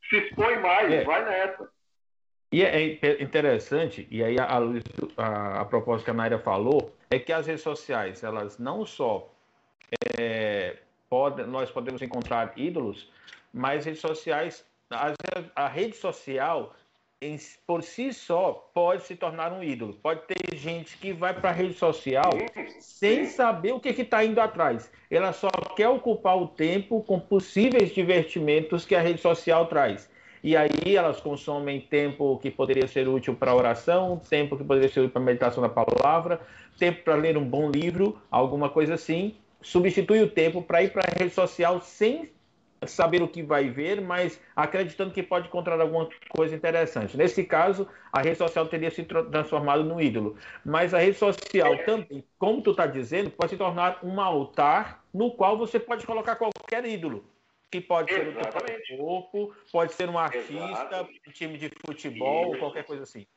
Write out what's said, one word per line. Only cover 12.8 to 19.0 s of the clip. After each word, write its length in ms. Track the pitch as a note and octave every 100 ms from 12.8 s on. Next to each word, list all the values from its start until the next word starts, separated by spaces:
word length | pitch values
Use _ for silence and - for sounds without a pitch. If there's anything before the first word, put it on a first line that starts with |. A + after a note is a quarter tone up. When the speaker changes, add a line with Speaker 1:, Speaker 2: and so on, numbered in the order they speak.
| A#2 G2 - _ - - _
Speaker 2:
mas 340 | A#2+ C3+ D3 C#3+
redes 140 | -
sociais, 640 | D#3+ D#3 - D3+ E3 - _ _ _
as, 240 | A#2 D3 D3 - F#3 E3+ -
a 100 | C#3
rede 300 | C3+ A3 G#3+
social, 760 | F#3+ - - C3+ C#3+ D#3+ A2+ _ _ _ _ _
em, 140 | D3 D3+ - - _
por 160 | E3+
si 300 | E3 - C4
só, 580 | A#3+ - F3 F#3 - -
pode 300 | - F3 F#3